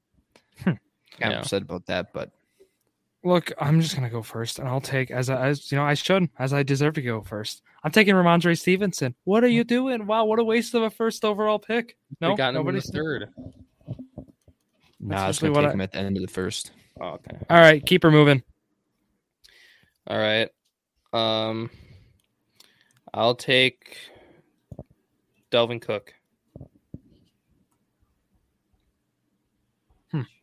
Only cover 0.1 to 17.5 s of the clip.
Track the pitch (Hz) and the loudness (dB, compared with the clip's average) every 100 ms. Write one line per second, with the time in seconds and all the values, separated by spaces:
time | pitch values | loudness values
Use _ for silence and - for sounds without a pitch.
0.1 | _ _ _ _ - - 117 _ _ _ | _ _ _ _ -8 -4 -4 _ _ _
1.1 | - 113 - - 98 95 90 - 90 92 | -8 -6 -4 -4 -6 -6 -12 -6 -6 -6
2.1 | 73 - _ _ _ _ _ _ _ _ | -10 -12 _ _ _ _ _ _ _ _
3.1 | _ 180 180 - - 143 160 165 135 120 | _ -2 0 -2 -4 0 2 0 -4 -6
4.1 | 117 110 113 117 - 139 131 - 139 127 | -8 -10 -10 -8 -8 -6 -6 -4 -4 -4
5.1 | 123 127 131 131 143 - 139 147 147 - | -4 -4 -2 -2 -2 -4 -2 0 0 0
6.1 | 190 170 - 131 143 139 139 147 156 123 | 0 0 -4 -2 0 0 0 0 -2 -4
7.1 | 110 - 104 107 - _ _ 151 220 202 | -6 -8 -10 -10 -14 _ _ 0 4 4
8.1 | 190 175 170 170 165 - 185 202 - 131 | 6 6 4 2 0 2 0 0 -4 -6
9.1 | - 180 214 247 233 233 240 262 240 202 | -4 0 2 4 2 2 0 -2 -4 -2
10.1 | 220 214 220 226 233 226 240 220 - 226 | 0 2 0 2 0 0 -2 -2 -2 -4
11.1 | - 214 208 214 208 - 233 233 _ - | -2 -2 0 0 -2 -2 -6 -6 _ -20
12.1 | 143 165 202 131 139 160 190 - 147 156 | -4 -2 0 0 -2 -4 -4 -6 -6 -6
13.1 | 120 104 - 254 - - _ - - 262 | -6 -10 -16 -20 -20 -20 _ -16 -16 -18
14.1 | - - _ _ _ _ _ _ - 101 | -20 -20 _ _ _ _ _ _ -14 -6
15.1 | 98 95 - 156 147 147 98 95 - 98 | -4 -2 -2 0 0 0 -2 -6 -6 -4
16.1 | 98 90 - 92 - - _ _ - 87 | -4 -6 -6 -6 -8 -12 _ _ -14 -12
17.1 | - - - - | -14 -16 -12 4